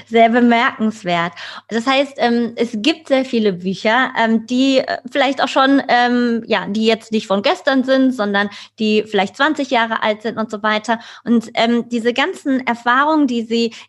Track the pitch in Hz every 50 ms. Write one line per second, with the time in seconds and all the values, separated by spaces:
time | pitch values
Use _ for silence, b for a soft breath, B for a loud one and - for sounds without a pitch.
0 | B B 220 220 226 233 226 247 240 240 233 233 247 262 262 - 214 220 214 -
1 | - 180 175 170 170 180 - B B B B B B - 202 233 226 269 269 269
2 | 285 269 - - - 240 240 233 240 220 233 - 240 233 - 208 208 294 330 -
3 | - - 277 262 262 262 - 226 214 208 180 170 180 190 190 - - 214 220 254
4 | 262 - - - 226 226 226 226 226 - 247 247 269 269 269 262 - - 98 -
5 | - 247 - 294 262 277 269 - - 262 - 285 269 262 277 277 254 - 240 240
6 | 240 240 247 247 240 240 233 226 220 - 214 190 196 190 202 220 220 220 226 220
7 | - - 214 220 - - 196 202 196 277 359 359 - 269 269 269 247 262 269 269
8 | 262 262 254 254 202 208 202 202 208 202 B B B B B - 220 214 214 214
9 | 208 - - 196 185 190 - - 277 311 294 285 285 - 269 233 233 226 220 -
10 | - 220 214 214 - 226 214 220 220 220 214 208 208 214 214 214 214 - 226 220
11 | B B B B B - 240 226 226 - - - 226 233 233 240 233 233 240 240
12 | 214 240 233 254 277 349 381 - - 294 262 254 254 - 233 233 - 240 247 269
13 | 285 302 320 311 294 233 247 233 220 226 226 233 233 226 226 B B